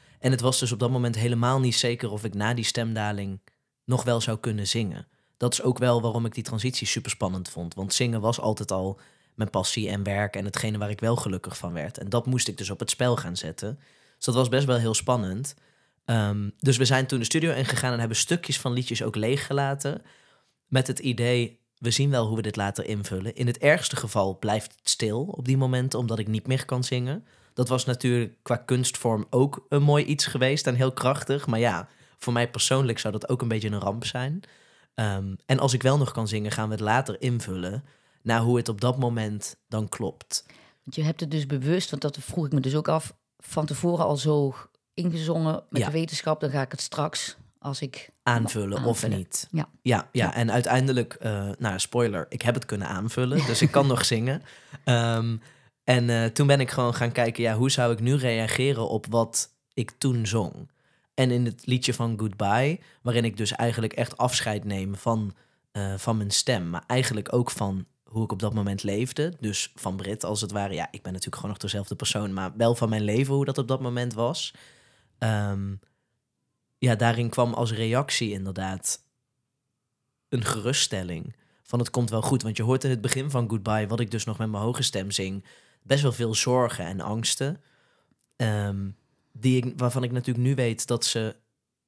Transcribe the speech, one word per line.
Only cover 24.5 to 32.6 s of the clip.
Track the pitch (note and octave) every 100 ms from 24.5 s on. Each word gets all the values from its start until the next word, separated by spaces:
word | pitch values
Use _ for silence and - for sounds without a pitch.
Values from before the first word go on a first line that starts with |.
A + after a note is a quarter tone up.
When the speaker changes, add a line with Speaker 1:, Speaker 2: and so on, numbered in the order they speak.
| G#2+ - -
Speaker 1:
het | -
stil | - A2 A2
op | F3 -
die | B2+ C3+
momenten, | C3 B2+ C3 A2
omdat | A#2+ A2
ik | G#2+
niet | G#2+ C3
meer | C3
kan | - B2+
zingen. | B2+ B2+ B2 F3 - _ _
Dat | - B2
was | C3
natuurlijk | C3 B2 B2+ A#2+ A2 -
qua | - B2
kunstvorm | - B2+ B2 - A#2+ A2 -
ook | B2 C#3 - -
een | C#3+
mooi | D3 D3
iets | - C#3+ -
geweest | B2+ C3 C#3+ -
en |
heel | A#2+ C3
krachtig. | B2+ B2+ C3 - C#3+ -
Maar | A2+
ja, | A#2 F2 - _ _ -
voor | -
mij | A#2+ A#2+
persoonlijk | G#2+